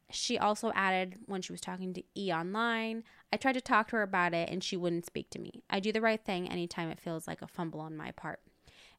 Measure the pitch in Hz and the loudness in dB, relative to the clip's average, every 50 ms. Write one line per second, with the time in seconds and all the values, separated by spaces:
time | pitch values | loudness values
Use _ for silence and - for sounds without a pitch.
0 | _ - - - - - 240 - - 208 214 - - 220 - 190 196 190 190 185 | _ -10 -6 -4 -2 0 2 4 4 4 4 2 0 0 2 2 4 4 4 2
1 | 185 185 185 226 226 - 196 190 180 - 180 180 - 185 180 185 185 185 180 185 | 2 -2 -4 -10 -8 -6 -6 -4 -4 -6 -8 -8 -8 -8 -6 -6 -6 -6 -6 -8
2 | - _ - - 196 185 165 160 165 180 196 220 233 233 226 226 226 226 220 226 | -10 _ -8 -4 -2 0 0 0 0 0 0 0 0 2 2 0 0 -2 -4 -6
3 | 226 - - - - _ - - - 269 247 254 - - 254 214 220 - 240 220 | -8 -12 -18 -20 -4 _ -2 2 4 2 2 2 2 4 6 6 6 4 2 0
4 | 208 190 196 185 175 175 170 165 170 - 165 185 - - 196 175 175 175 170 170 | 2 2 4 4 4 4 4 2 2 2 0 -2 -2 -2 -2 0 2 2 0 0
5 | 170 - - - - - - - - - - 220 - - - 196 190 214 214 220 | -2 -4 -6 -8 -8 -6 -8 -10 -10 -10 -12 -14 -6 -2 -2 0 2 2 2 4
6 | 226 226 220 220 - - 190 175 180 - - 175 170 170 - 185 170 160 156 - | 4 4 4 2 0 -2 -2 -2 -2 -2 -2 -2 -2 -2 -4 -4 -4 -4 -6 -6
7 | - 175 165 160 - 165 165 - 165 165 - - 170 160 156 156 156 160 156 151 | -6 -6 -6 -4 -6 -6 -8 -8 -10 -8 -6 -4 -4 -4 -4 -6 -8 -8 -8 -8
8 | 156 - - - - 156 - - _ - _ _ _ - - - - - - | -8 -10 -10 -8 -8 -8 -8 -10 _ -20 _ _ _ -20 -20 -20 -20 -20 -12